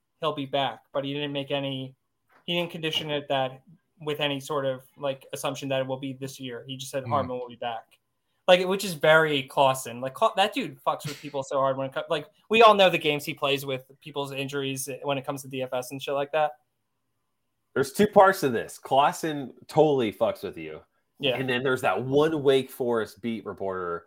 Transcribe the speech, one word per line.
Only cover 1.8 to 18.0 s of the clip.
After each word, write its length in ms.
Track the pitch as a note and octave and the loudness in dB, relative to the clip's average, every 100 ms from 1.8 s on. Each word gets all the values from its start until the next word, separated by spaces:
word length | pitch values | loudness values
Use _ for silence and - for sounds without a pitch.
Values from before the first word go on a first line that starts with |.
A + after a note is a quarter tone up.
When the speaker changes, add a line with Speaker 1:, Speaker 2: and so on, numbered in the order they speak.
| C3 - _ _ _ _ - | -10 -14 _ _ _ _ -4
Speaker 1:
he 80 | |
didn't 160 | F3 E3+ | -2 -2
condition 400 | E3+ D#3+ D#3 D#3 | -6 -4 -4 -4
it 180 | D3 C#3 | -6 -2
that 340 | C3+ C3 C3 _ - _ _ | -2 -2 -6 _ -20 _ _
with 200 | D3+ D3 | -4 0
any 200 | D3 C#3 | 0 -2
sort 260 | C3+ D3 C3+ | -4 -2 -2
of, 160 | B2+ - - | -4 -10 -8
like, 300 | C#3+ C3+ - | -6 -6 -10
assumption 360 | C#3 D3 C3+ C#3 | -6 -6 -6 -4
that 120 | C3+ | -4
it 60 | C3 | -2
will 120 | C3 | -6
be 140 | C#3 | -8
this 260 | C3 C3+ C3+ | -10 -12 -10
year. 240 | C3 A#2+ C3+ | -12 -12 -12
He 100 | C3 | -12
just 140 | C3+ | -8
said 140 | C3+ | -8
Speaker 2:
Hmm. 60 | A#2+ | -2
Speaker 1:
Hartman 280 | C#3+ B2+ B2+ | -2 -2 -6
will 100 | B2 | -10
be 80 | A#2+ | -10
back. 280 | A#2+ A#2 - _ _ _ _ _ - | -8 -8 -14 _ _ _ _ _ 4
Like, 200 | F3+ F#3 | 6 6
which 180 | G3 | -2
is 80 | G3+ | -4
very 520 | D3+ D#3 D#3+ D#3 C#3+ | 0 6 6 6 0
Clawson. 560 | C3+ D3 C3+ C3 A#2+ A#2+ | -2 4 4 4 -4 -8
Like, 100 | C3 | -8
Cla-, 220 | - A3+ F#3+ | 0 2 4
that 160 | G#3 | 0
dude 260 | C#4 D3+ C3 | 0 -6 -4
fucks 220 | D#3+ D3 C#3+ | -4 -4 -6
with 120 | C#3 | -10
people 220 | D3 C#3 | -8 -8
so 160 | C3+ C#3+ | -4 0
hard 200 | C3+ C3+ | 0 0
when 80 | C3+ | -4
it 80 | |
co-, 80 | D#3 D3+ | -6 -4
like, 160 | D#3 - _ - | -4 -6 _ 0
we 100 | A3 | 8
all 140 | A3 | 8
know 160 | G3+ F#3 | 10 6
the 80 | E3 | 4
games 260 | D#3 D3 | 0 0
he 80 | D3+ | -4
plays 320 | C#3 C#3 C#3 | -4 -2 -2
with 260 | C#3 C3 - C3+ | -2 -6 -8 -20
people's 300 | D#3 C#3+ C#3 | -12 -8 -6
injuries 560 | C3+ C#3 C#3+ C3+ C3+ C#3 B2+ | -6 -6 -4 -4 -6 -8 -8
when 140 | C#3+ C#3 | -4 -4
it 80 | |
comes 160 | C3+ C#3 | -4 -8
to 60 | C3+ | -8
D 140 | C3 | -8
F 100 | B2+ | -4
S 200 | B2+ B2 | -6 -6
and 100 | C#3 | -10
shit 100 | D3+ | -4
like 180 | C#3 C#3+ | -4 -2
that. 200 | D#3 D3+ - _ _ _ _ _ _ _ _ _ _ _ | 0 0 -2 _ _ _ _ _ _ _ _ _ _ _
Speaker 3:
There's 200 | B2+ C3+ | -2 -2
two 140 | - | 2